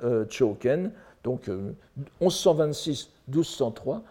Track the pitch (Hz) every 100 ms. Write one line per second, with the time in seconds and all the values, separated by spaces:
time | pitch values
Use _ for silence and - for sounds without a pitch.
0 | 120 117 110 - 120 101 120 151 185 -
1 | - - 117 123 - 95 98 - _ -
2 | 139 _ 180 - 190 160 151 143 160 139
3 | - _ - 143 165 - 120 113 123 190
4 | -